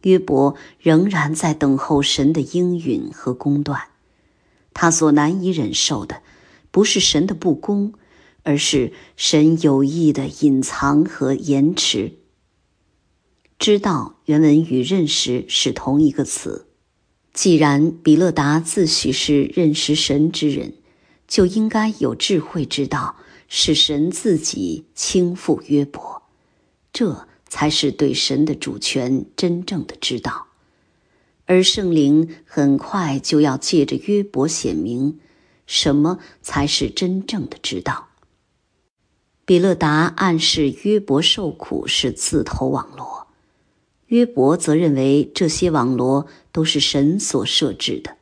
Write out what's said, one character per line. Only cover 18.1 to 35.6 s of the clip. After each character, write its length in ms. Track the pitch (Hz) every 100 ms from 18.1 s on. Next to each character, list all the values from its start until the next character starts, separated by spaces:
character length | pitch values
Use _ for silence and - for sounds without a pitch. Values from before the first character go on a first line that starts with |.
勒 160 | 156 180
达 300 | - 143 156
自 240 | 165 -
诩 260 | 165 - 147
是 340 | 131 - 143 139
认 200 | - 165
识 200 | 147 -
神 360 | 147 - 143 156
之 200 | 160 151
人， 240 | 135 127 - _ _ _ _ _
就 200 | - 180
应 200 | 202 220
该 220 | 214 220 214
有 160 | 135
智 240 | 113 - 185
慧 280 | 151 175 139
知 200 | - 139
道 300 | - - - - - _
是 260 | - -
神 360 | 151 - 147 160
自 260 | 175 226 165
己 480 | - - 92 160 -
倾 400 | - - 190 175
覆 280 | 180 - 156 -
约 160 | 143
伯， 420 | 143 - - - _ _ _ _ _ _ _
这 340 | - 220 143 - _ _
才 220 | - 151
是 200 | 147 147
对 220 | - 143
神 320 | 123 - 135
的 100 | 151
主 240 | - - 101
权 460 | - 143 123 131 -
真 300 | - 180 175
正 220 | 180 190 -
的 100 | -
知 220 | - 123
道。 280 | - - - _ _ _ _ _ _ _ _ _ _
而 160 | 185
圣 320 | 185 - 190
灵 340 | 165 143 151 165 -
很 320 | _ - 143 135
快 420 | - 202 170 135
就 220 | - 156
要 160 | 147 135
借 300 | - 165 139
着 100 | 135
约 260 | - 104
伯 240 | 202 - 147
显 300 | 160 117 78
明， 420 | 90 120 139 156 _ _ _ _